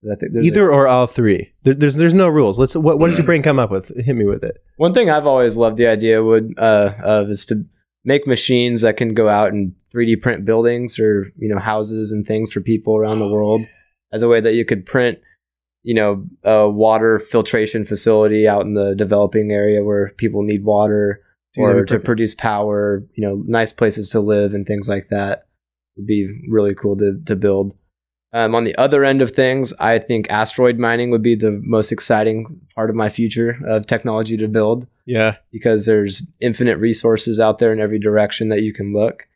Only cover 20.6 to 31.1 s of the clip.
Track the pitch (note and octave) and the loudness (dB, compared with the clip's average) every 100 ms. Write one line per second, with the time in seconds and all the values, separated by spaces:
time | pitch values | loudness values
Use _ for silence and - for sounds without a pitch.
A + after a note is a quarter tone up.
20.6 | G2+ G#2 G#2+ G#2 G2+ G2+ _ _ _ - | 0 2 2 0 -2 -4 _ _ _ -2
21.6 | A2 G2+ F#2+ A2+ - A2+ A2+ - A#2 G#2 | 2 2 0 -2 -2 -2 -2 -4 -4 -2
22.6 | G#2+ G#2 G#2 G2+ G#2+ - G#2 G2 G#2 A2+ | -2 -2 -2 -2 -6 -6 -4 -4 -2 -2
23.6 | A2+ - A2+ G2+ G#2 A2+ G#2 G#2 G#2 G2+ | -2 0 -2 -2 -4 -2 0 0 0 -4
24.6 | F#2+ G#2+ G2+ G2+ - G2+ G2+ - _ _ | -6 -6 -4 -8 -4 -6 -4 -8 _ _
25.6 | _ _ _ - G2+ G#2 G2 G#2+ - A2 | _ _ _ -18 -4 -2 -4 -8 -2 0
26.6 | G2+ G2 G#2+ G2 G2+ G2 - G#2 G2+ G2 | 0 -2 -4 -2 -2 -4 -6 -2 0 0
27.6 | G2 - _ _ _ _ _ A#2 A2 A2+ | -2 -8 _ _ _ _ _ -4 0 0
28.6 | A2+ - C#3 C#3+ C#3 C3+ B2+ A#2 C3 C3 | -2 0 2 4 4 2 0 2 0 0
29.6 | B2+ - G#2+ A2+ - A#2 - G#2+ A2+ - | -4 -2 0 0 0 -4 -2 -2 -2 2
30.6 | B2 A#2 A#2+ A#2 B2 | 0 2 -2 -2 0